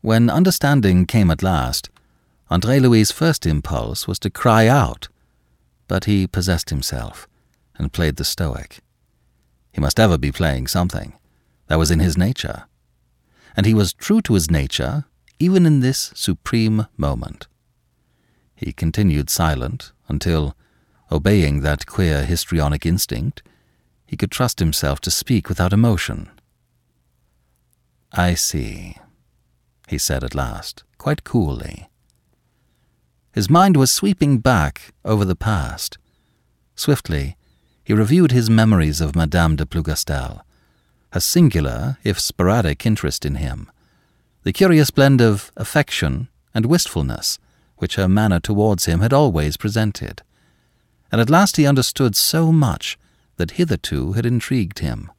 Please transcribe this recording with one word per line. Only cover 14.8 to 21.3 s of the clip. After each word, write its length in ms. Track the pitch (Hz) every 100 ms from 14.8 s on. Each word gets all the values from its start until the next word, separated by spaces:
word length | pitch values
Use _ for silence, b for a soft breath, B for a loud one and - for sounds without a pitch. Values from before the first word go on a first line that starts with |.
| 64 143 - _ _ _
even 260 | 175 190 170
in 140 | 147
this 320 | 127 135 - -
supreme 720 | - 85 - 117 110 107 110 -
moment. 500 | 71 60 62 - - _ _ _ _ _ _ _ _ _ _ _
He 180 | -
continued 560 | - 82 80 101 73 71
silent 640 | - 82 69 64 123 - _ _
until, 480 | 76 92 80 71 - _ _ _ _ _
obeying 500 | 78 87